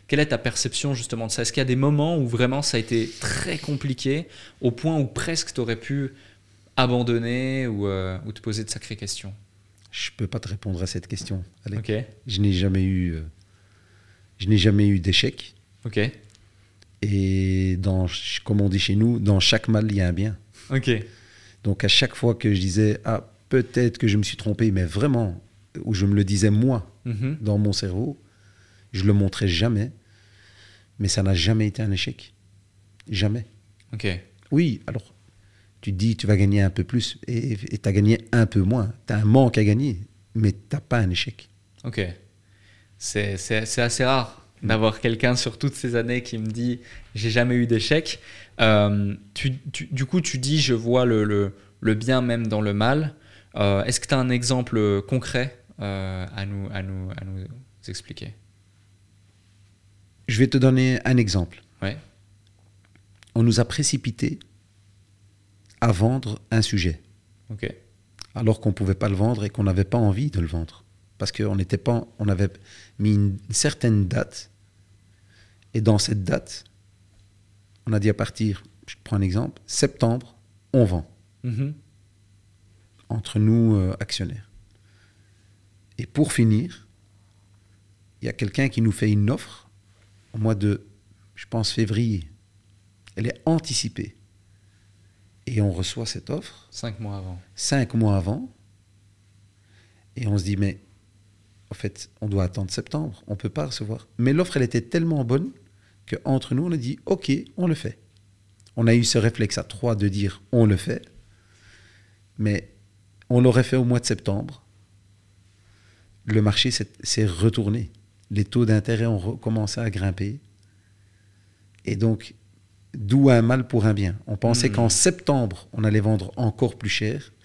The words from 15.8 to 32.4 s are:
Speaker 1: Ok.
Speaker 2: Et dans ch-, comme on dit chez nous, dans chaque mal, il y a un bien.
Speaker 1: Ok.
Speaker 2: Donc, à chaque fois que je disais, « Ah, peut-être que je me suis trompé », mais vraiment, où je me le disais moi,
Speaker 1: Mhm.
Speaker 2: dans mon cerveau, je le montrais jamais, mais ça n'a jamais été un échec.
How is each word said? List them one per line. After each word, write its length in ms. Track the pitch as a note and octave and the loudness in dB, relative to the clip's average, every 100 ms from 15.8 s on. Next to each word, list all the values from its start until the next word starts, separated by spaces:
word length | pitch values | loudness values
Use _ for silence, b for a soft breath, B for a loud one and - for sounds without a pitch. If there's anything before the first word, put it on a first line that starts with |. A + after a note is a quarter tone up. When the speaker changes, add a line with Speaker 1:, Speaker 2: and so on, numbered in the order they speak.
| A#2+ | -6
Speaker 1:
Ok. 140 | G#2+ A2 - - b b b b b _ - | -2 -2 -4 -20 b b b b b _ -6
Speaker 2:
Et 760 | G#2+ G2 F#2+ F#2+ F#2+ F#2+ F#2+ F#2 | -2 0 2 2 2 2 2 0
dans 300 | F#2+ F#2 F2+ | 0 0 0
ch-, 340 | - - - | -4 -8 -8
comme 180 | - G#2 | 0 2
on 80 | G2+ | 2
dit 100 | G2 | 2
chez 160 | - G2 | 2 2
nous, 240 | A2+ A#2 | 2 2
dans 200 | G2+ G2 | 2 4
chaque 280 | - A2 - | 4 2 2
mal, 200 | G#2+ A2 | 2 2
il 60 | G2 | 2
y 40 | |
a 60 | F2+ | 0
un 60 | |
bien. 240 | F2 G#2 G#2 _ - - | 0 -2 -4 _ -20 -4
Speaker 1:
Ok. 200 | C3+ C3 A2 G2 B B B B B | -2 0 -2 -4 B B B B B
Speaker 2:
Donc, 200 | G#2 F#2 | -4 0
à 40 | G2+ | 2
chaque 280 | - C3 - | 2 2 0
fois 200 | A#2+ A2+ | 0 2
que 180 | G#2+ | 2
je 60 | G2+ | 2
disais, « 400 | F#2+ F#2 G#2+ G#2+ - | 2 2 2 2 -2
Ah, 260 | A2+ - _ - | -6 -6 _ -2
peut-être 480 | C3 A#2+ - A#2+ - | 0 2 2 0 2
que 100 | A2+ | 2
je 100 | G2+ | 2
me 60 | |
suis 140 | G2+ - | 0 -4
trompé », 340 | G#2+ G2+ A2+ | -4 0 2
mais 120 | F#2+ F2 | 2 0
vraiment, 560 | G2 C#3+ B2 G#2+ F2 - _ _ E2+ | 0 0 0 -2 -6 -14 _ _ -10
où 100 | E2+ | -4
je 120 | G2 G2 | 0 2
me 80 | G2+ | 4
le 80 | |
disais 260 | G2 G2+ G#2 | 2 4 4
moi, 380 | G#2 B2+ A#2+ - - B2 | 4 2 0 -4 -12 -8
Speaker 1:
Mhm. 320 | G#2+ C3 D#3 | -4 -4 -4
Speaker 2:
dans 160 | G#2+ G#2 | -2 0
mon 160 | G#2 | 0
cerveau, 480 | F#2+ G2 F#2 B2+ C#3+ b b b b b b b | 0 -4 -4 -6 -8 b b b b b b b
je 100 | F#2+ G2 | 0 4
le 80 | |
montrais 340 | G2+ G2 - G2+ | 4 4 0 0
jamais, 440 | E2+ A2+ G#2+ A#2+ - b b b b b b b b b - | 2 2 0 -2 -8 b b b b b b b b b -6
mais 80 | G2+ | -2
ça 160 | - | 0
n'a 100 | G2 | 2
jamais 320 | F#2 E2 A2 G#2+ | 2 2 2 0
été 140 | G2 | -2
un 100 | G#2+ | -2
échec. 420 | F#2+ - B2 - _ | -2 -4 -8 -18 _